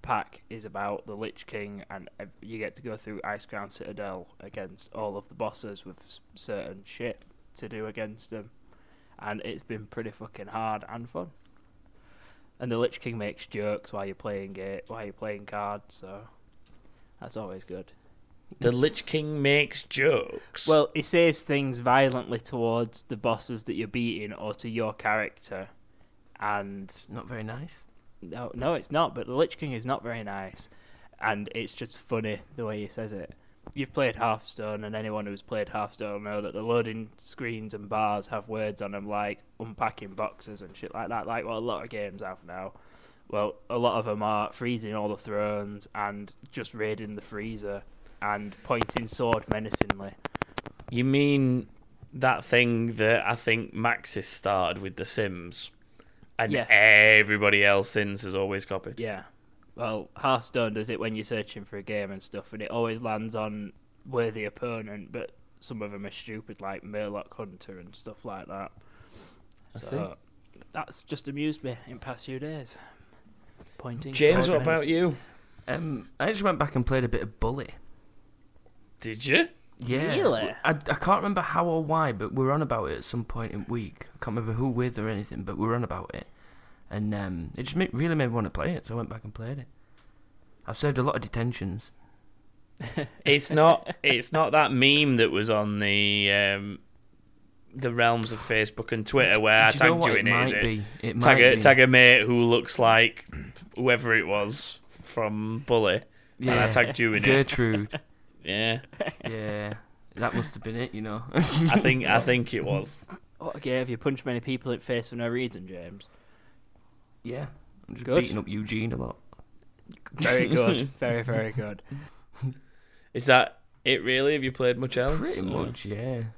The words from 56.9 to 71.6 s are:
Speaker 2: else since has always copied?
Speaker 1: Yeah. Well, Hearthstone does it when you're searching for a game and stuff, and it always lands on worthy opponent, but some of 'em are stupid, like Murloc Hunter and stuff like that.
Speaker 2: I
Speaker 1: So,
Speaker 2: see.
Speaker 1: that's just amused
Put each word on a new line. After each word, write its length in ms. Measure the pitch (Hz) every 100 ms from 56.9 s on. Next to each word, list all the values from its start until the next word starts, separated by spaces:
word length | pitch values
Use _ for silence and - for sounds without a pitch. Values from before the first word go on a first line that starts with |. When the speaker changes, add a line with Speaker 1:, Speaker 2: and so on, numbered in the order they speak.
| 107 107 107 104 104 101 101
Speaker 2:
else 240 | 101 101 98
since 320 | 107 104 98
has 120 | 98
always 300 | 95 98 98
copied? 340 | - 95 - -
Speaker 1:
Yeah. 260 | 113 98 - _ _ _ - -
Well, 320 | 113 110 - -
Hearthstone 580 | 139 127 120 127 117
does 160 | 107 107
it 80 | 113
when 160 | 113
you're 100 | 110
searching 380 | 107 113 104 -
for 120 | 101 104
a 60 |
game 260 | 98 104 101
and 100 | 98
stuff, 320 | - 101 -
and 80 | 110
it 120 | 107
always 280 | 117 117 113
lands 340 | 117 110 110 110
on 360 | 107 107 101 - _ _
worthy 400 | - 123 117 110 104
opponent, 640 | - 123 113 107 104 92
but 180 | 117 - - _ _
some 200 | - 117
of 120 | 104
'em 100 | 101
are 60 | 101
stupid, 500 | - - 110 - 104
like 220 | 98 98
Murloc 500 | 98 104 104 101 - -
Hunter 420 | 104 92 - 95
and 160 | 87
stuff 300 | - - 107
like 240 | 120 95 -
that. 240 | 98 98 - - - - - - - - - - -
Speaker 2:
I 20 |
Speaker 1:
So, 380 | - 139 - - _ - - -
Speaker 2:
see. 40 | -
Speaker 1:
that's 320 | - - -
just 240 | - 147 -
amused 340 | 139 151 151